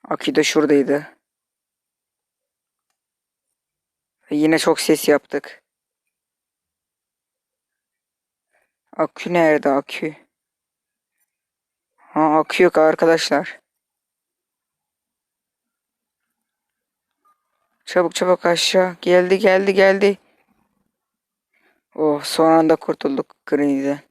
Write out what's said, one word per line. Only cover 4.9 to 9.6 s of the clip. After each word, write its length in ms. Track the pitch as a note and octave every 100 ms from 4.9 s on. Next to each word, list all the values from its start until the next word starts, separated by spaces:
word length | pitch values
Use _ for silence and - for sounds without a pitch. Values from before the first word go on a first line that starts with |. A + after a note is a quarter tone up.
| D#3 -
yaptık. 540 | D3 _ C#3+ - - _ _ _ _ _ _ _ _ _ _ _ _ _ _ _ _ _ _ _ _ _ _ _ _ _ _ _ _ _ _ _ _ _ -
Akü 360 | D#3 - F3
nerede, 360 | F3 E3 D3+